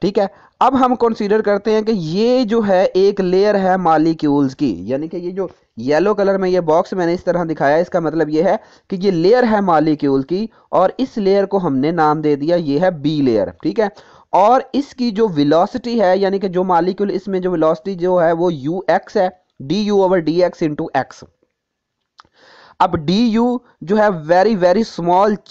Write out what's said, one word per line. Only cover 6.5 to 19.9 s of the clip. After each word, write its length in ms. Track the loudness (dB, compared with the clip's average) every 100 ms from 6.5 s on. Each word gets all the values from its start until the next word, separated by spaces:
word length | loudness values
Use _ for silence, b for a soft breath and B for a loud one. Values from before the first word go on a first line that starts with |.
| 0
बॉक्स 320 | 2 0 0
मैंने 200 | -2 -2
इस 100 | -2
तरह 200 | -2 -2
दिखाया, 320 | -4 -2 0 2
इसका 220 | 0 -2
मतलब 300 | -2 -2 -2
ये 120 | 0
है 160 | 0 -2 B B -10
कि 60 | -4
ये 140 | -2
लेयर 340 | 0 2 4
है 160 | 2 2
मॉलिक्यूल 640 | 2 2 2 0 0 0
की, 260 | -2 -4 -6 b b
और 220 | 0 0 0
इस 160 | -6 -2
लेयर 280 | 0 2 0
को 120 | -2
हमने 340 | 0 0 0
नाम 300 | 2 0 0
दे 120 | 0 0
दिया 200 | 0 -2
ये 220 | 0 0
है 120 | 0 -2
बी 200 | -2 0
लेयर। 300 | 2 0 -2 -6
ठीक 160 | -6 -2
है, 100 | -4 B B B _
और 380 | 2 4 2 0
इसकी 360 | -6 -6 -4 -4
जो 160 | 0 0
वेलोसिटी 720 | 2 2 2 0 -4 -4 0
है, 200 | 2 2
यानी 200 | 0 -2
कि 100 | -2
जो 160 | -2
मॉलिक्यूल 460 | 0 0 0 -2 -4
इसमें 300 | -4 -6 -4
जो 100 | -2
वेलोसिटी 440 | 0 0 0 -6 -4
जो 220 | 0 2
है 140 | 2
वो 180 | 0 -2
यू 340 | -2 -6 -4 -2
एक्स 260 | -2 -2 -2
है, 140 | -2 -4 _ -14
डी 180 | -6 -4
यू 140 | 0